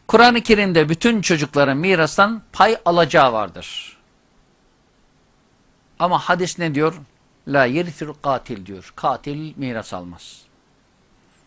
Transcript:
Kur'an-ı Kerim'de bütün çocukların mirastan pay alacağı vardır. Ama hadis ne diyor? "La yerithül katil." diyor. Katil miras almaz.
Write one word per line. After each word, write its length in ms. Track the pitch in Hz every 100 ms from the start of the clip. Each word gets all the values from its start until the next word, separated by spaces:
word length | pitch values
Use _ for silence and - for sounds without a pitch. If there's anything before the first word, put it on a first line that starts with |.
| -
Kur'an-ı 340 | 220 240 240
Kerim'de 480 | - 208 202 165 156
bütün 320 | 165 233 226
çocukların 560 | 170 165 147 143 139 135
mirastan 640 | 185 180 156 - 202 226 -
pay 240 | - 202 226
alacağı 480 | - 175 165 165 135
vardır. 640 | 113 98 85 - - - - _ _ _ _ _ _ _ _ _ _ _ _ _ _ _ _ _ _ _ -
Ama 200 | 175 160
hadis 400 | - 175 180 -
ne 160 | 165
diyor? 200 | 143 156 170 139 _ _ _ -
"La 160 | 139
yerithül 480 | 123 143 175 143 151 151
katil." 440 | 143 127 - 110 92
diyor. 260 | 95 - -
Katil 560 | 151 123 - 143 156 -
miras 380 | 135 113 -
almaz. 480 | 92 90 82 - - _ _ _ _ _ _ _ _ _ _